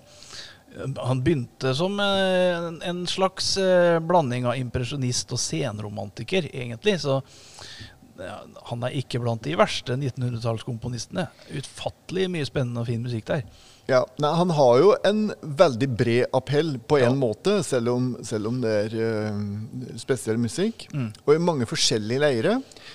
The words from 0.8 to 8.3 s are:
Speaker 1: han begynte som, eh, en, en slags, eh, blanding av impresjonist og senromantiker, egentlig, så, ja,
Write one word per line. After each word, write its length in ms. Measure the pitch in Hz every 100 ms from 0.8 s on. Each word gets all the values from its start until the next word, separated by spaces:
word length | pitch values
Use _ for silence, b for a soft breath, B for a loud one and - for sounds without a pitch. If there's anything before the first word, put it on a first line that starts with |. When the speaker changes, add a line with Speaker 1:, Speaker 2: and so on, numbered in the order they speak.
| 131 139
Speaker 1:
han 240 | 123 127
begynte 520 | 127 147 117 - 131 131
som, 240 | 185 202
eh, 560 | 202 196 190 185 180 170
en, 220 | 170 165
en 200 | 180 175 175
slags, 520 | - 185 - - 196
eh, 420 | 190 180 175 165
blanding 480 | 165 180 135 123 123
av 80 | 131
impresjonist 800 | 123 127 123 143 123 123 - 127
og 60 |
senromantiker, 1040 | - 160 135 104 104 104 101 - 117 185 147
egentlig, 480 | 139 123 110 208 180
så, 220 | 143 135 - B B B B B B B - -
ja, 220 | 92